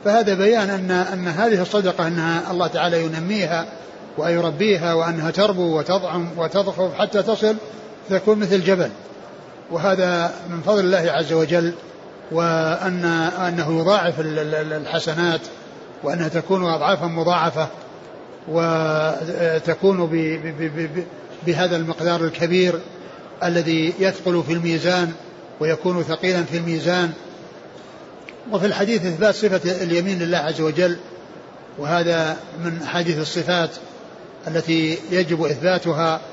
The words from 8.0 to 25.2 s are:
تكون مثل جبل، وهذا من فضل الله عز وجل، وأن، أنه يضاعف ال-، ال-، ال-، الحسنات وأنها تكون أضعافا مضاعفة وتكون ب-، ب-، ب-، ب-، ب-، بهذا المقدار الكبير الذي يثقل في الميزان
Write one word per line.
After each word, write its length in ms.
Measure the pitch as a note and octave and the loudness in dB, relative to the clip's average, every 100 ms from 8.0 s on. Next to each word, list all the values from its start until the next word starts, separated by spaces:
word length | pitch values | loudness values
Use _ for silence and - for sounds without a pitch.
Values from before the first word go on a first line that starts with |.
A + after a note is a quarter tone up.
| - | -2
تكون 300 | F#3+ G3 G#3+ | 0 4 2
مثل 240 | G3+ G3 | 4 4
جبل، 260 | F3 F#3+ C#3 - - - - - - - - | 4 2 2 -4 -18 -18 -18 -18 -18 -20 -8
وهذا 640 | E3 F#3+ F#3+ F3+ F3 E3+ - - | -2 2 4 2 2 0 -4 -8
من 120 | E3+ | -4
فضل 180 | E3 G#3+ | 2 4
الله 320 | F#3 F#3 E3 | 4 4 2
عز 220 | D3 D3+ | 0 2
وجل، 400 | D#3+ D#3+ F3 E3+ E3+ - - - - - | 2 4 2 2 -4 -14 -18 -18 -18 -6
وأن، 760 | D#3+ E3+ E3 D#3+ E3+ F#3 F3+ F3 E3 E3 F3+ F3+ | 0 2 2 0 0 -2 -2 0 2 0 0 -2
أنه 320 | F3 D#3 E3 | -2 0 2
يضاعف 400 | E3 G#3 F3 C#3+ | 4 4 2 0
ال-، 200 | D#3 D#3 | -2 -2
ال-، 160 | D3+ D#3 | 0 -2
ال-، 180 | D#3 | -2
الحسنات 680 | D#3 D3 D#3+ E3 D#3 F3 D#3+ - - - - - - | -6 -4 -4 -2 0 0 0 -4 -16 -18 -18 -18 -8
وأنها 240 | D3 E3+ D#3 | -4 -2 -2
تكون 380 | E3 D#3 F#3+ F3 | -2 0 0 2
أضعافا 400 | D#3+ D3 F#3 E3+ | 2 2 2 0
مضاعفة 640 | E3 E3 F3 E3 D3+ D3+ - - - - - - - - | 0 2 4 2 0 -4 -6 -18 -18 -18 -18 -18 -16 -2
وتكون 1600 | D#3+ E3 D#3+ D#3+ D#3 D#3 - E3 F3 E3+ D#3+ E3 D#3+ G3 F#3+ E3+ | 0 2 2 2 2 0 -2 -4 0 2 2 0 2 4 4 2
ب-، 60 | |
ب-، 500 | E3 D#3+ D#3+ D#3 D3 | 0 0 -2 -6 -6
ب-، 140 | D#3+ D3+ | -6 -4
ب-، 240 | D#3+ D#3 | -4 -4
ب-، 40 | E3+ - - - D#3+ | -8 -12 -16 -6 -2
بهذا 300 | D#3 F3+ F3 | 2 2 2
المقدار 460 | E3 D#3+ E3 E3+ | -2 -2 0 2
الكبير 580 | E3 D#3+ E3 F3+ F3+ E3 - - - - - - | 0 0 2 4 4 2 -6 -16 -16 -18 -18 -4
الذي 500 | F3+ E3+ D#3+ D#3+ D#3+ F3+ | 0 2 2 2 2 2
يثقل 440 | F#3+ F#3 F#3 F3 C#3+ | 0 2 2 2 2
في 60 | |
الميزان 580 | E3+ E3+ E3 D#3 F3+ E3+ E3 | 0 0 2 2 2 2 -2